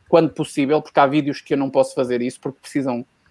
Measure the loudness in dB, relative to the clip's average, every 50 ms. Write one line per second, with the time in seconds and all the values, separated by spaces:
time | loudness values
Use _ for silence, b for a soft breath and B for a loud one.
0 | _ _ 4 4 4 2 0 -4 -8 -4 -4 -2 0 0 0 0 -2 0 2 2
1 | 2 4 2 0 0 -2 -4 -8 -6 -4 -2 -2 -2 0 0 0 0 0 -2 -4
2 | -2 -2 -2 -2 -2 -4 -6 -8 -10 -12 -12 _ -14 -8 -6 -4 -4 -2 -4 -6
3 | -8 -12 _ _ _ _